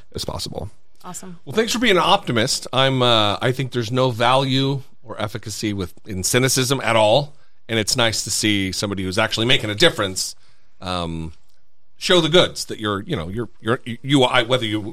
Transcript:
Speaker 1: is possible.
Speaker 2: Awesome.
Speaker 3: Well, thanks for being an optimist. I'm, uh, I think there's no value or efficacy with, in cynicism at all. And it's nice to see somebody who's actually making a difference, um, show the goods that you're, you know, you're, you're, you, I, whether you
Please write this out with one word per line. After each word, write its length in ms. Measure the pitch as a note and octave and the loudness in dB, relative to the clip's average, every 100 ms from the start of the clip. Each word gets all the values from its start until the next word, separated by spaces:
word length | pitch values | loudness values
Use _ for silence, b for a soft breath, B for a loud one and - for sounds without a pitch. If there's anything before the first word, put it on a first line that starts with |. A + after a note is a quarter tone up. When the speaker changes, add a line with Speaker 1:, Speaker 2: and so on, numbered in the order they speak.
| b | b
Speaker 1:
is 100 | - | -10
possible. 460 | - - - - G2+ - - - | -8 -8 -8 -8 -10 -12 -16 -14
Speaker 2:
Awesome. 360 | F3+ F3 F#3 F3 | -14 -12 -12 -14
Speaker 3:
Well, 100 | - G#3+ | -6 -2
thanks 180 | A3+ | 0
for 60 | A#3 | 2
being 180 | A#3+ F3+ | 2 4
an 60 | |
optimist. 640 | D#3+ G3 - A#2 A2+ - - | 4 4 2 0 0 -2 -2
I'm, 300 | B2 C3+ C3 | 2 4 4
uh, 360 | B2 A2+ G#2 G2 | 6 6 4 2
I 100 | B2 | 0
think 220 | B2+ B2+ | 0 -2
there's 180 | B2 A2 | -2 -2
no 200 | B2+ C3 | 2 2
value 720 | A2+ A#2+ C3 C3+ C3 C3+ C#3 - - | 2 4 4 2 0 0 -2 -8 -14
or 160 | A#2 G2+ | -12 -6
efficacy 520 | G#2+ G#2+ A2 - A2 | -6 -6 -8 -4 -4
with, 200 | G2+ F2 - - | -2 -6 -8 -10
in 180 | F#2 | -4
cynicism 560 | - B2 C3 C3+ B2 C3 | 2 2 4 2 0 0
at 140 | G#2+ A2+ | 4 6
all. 400 | G#2+ B2+ D3 - - - - | 6 6 2 -8 -16 -14 -4
And 100 | A2+ | -2
it's 180 | G#2 B2+ | 0 2
nice 260 | A#2 - | 2 0
to 60 | - | -4
see 420 | - G#2+ G2+ F#2+ | 0 2 2 0
somebody 320 | - G#2 G2 | -2 -2 -2
who's 140 | F#2 F#2+ | -2 0
actually 280 | A2 A2 A#2 | 0 2 2
making 220 | C3+ A2+ | 2 2
a 60 | G#2 | 2
difference, 600 | D#3+ - G2 G2 - - - - - - | 2 4 -2 -4 -6 -10 -14 -16 -16 -12
um, 500 | F#2 F2+ E2+ E2 D#2+ - - - - - - - | -6 -4 -4 -6 -8 -12 -14 -14 -14 -14 -14 -4
show 240 | - F3+ | 4 4
the 60 | D#3+ | 6
goods 360 | F3 A#2+ - - | 4 4 0 -8
that 140 | G#2+ | -4
you're, 240 | G#2 G2 | -2 -2
you 120 | A#2 A#2+ | -2 -4
know, 140 | D#2+ | -4
you're, 200 | G#2+ A2 - | -6 -8 -6
you're, 180 | A2 B2+ A#2+ | -2 -2 -2
you, 380 | A#2 C3+ C#3+ | -8 2 4
I, 200 | B2+ B2+ | 6 4
whether 220 | A#2 B2+ A2 | 2 0 0
you 140 | G#2+ G#2 | -4 -4